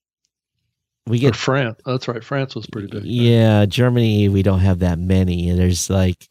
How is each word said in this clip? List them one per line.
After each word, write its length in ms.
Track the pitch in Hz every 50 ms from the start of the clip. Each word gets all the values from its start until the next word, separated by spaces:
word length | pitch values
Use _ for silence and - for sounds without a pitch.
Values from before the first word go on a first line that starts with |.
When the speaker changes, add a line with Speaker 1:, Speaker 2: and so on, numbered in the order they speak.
| _ _ _ _ _ _ _ _ _ _ _ _ _ _ _ _ _ _ _ _ - 110
Speaker 1:
we 80 | 117 117
Speaker 2:
Or 20 |
Speaker 1:
get 140 | 139 131 104
Speaker 2:
France. 440 | - - 135 131 139 127 113 110 _ -
That's 220 | 131 127 131 -
right. 160 | 127 120 113
France 320 | - - 143 139 135 131 -
was 100 | 113 104 -
pretty 180 | - 110 98
big. 160 | 98 107 104 104
Speaker 1:
Yeah, 600 | 85 120 120 117 117 117 113 113 110 107 104 104
Germany, 640 | 98 - 123 123 123 120 120 117 113 104 104 104 98
we 160 | 98 98 95
don't 160 | 101 95 92
have 180 | 92 98 90 85
that 220 | 92 90 87 82
many. 480 | 90 92 95 95 92 90 87 87 87 87
And 80 | 87 90
there's, 320 | 90 90 90 - - -
like, 380 | 95 95 92 92 90 _ - _